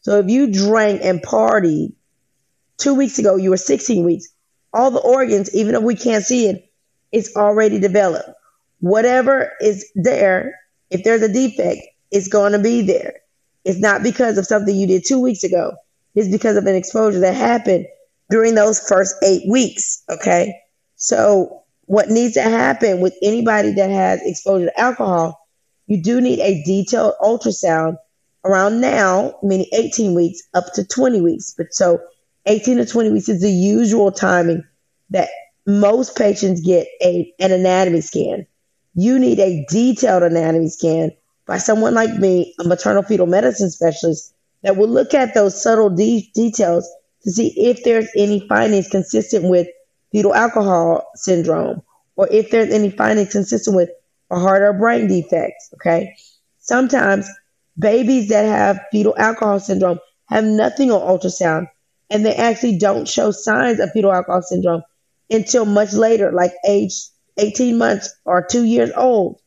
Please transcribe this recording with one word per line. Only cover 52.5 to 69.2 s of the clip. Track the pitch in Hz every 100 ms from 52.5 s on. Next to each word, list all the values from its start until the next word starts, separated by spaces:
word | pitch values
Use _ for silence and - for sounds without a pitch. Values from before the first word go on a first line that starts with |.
there's | 233 220
any | 214 208
findings | 202 214 214 196
consistent | 202 190 226 -
with | 190 175 - _ _ _
a | 180
heart | 185 196
or | 202
brain | 196 226 240 214
defect, | 185 165 170 - - -
okay? | - 175 165 190 - _ _ _ _
Sometimes | - 240 262 262 196 196 202 - _ _ _ -
babies | 208 233 240 262 202
that | 214
have | 214 214 202 196 -
fetal | 214 208 220
alcohol | 220 226 214 202
syndrome | 196 190 185 170 - _ _
have | 220
nothing | 220 214 220 - 269
on | 208
ultrasound, | - 185 185 - 170 160 175 _ _ _ _
and | 214 214
they |
actually | - 233 226 247 185
don't | 202 214 214
show | - 214
signs | 202 - 220 247 214
of | 202
fetal | 220 196
alcohol | 185 180 180
syndrome | 180 185 180 170 - _ _ _ _
until | 220 - 240
much | 214 202 208
later, | 208 220 226 196
like | 180 180 180 196
age | 202 208 - - _ _ -
eighteen | 208 208 247 233
months | 233 208 - _ -
or | 180 180
two | 240
years | 226 240 233
old. | - 254 233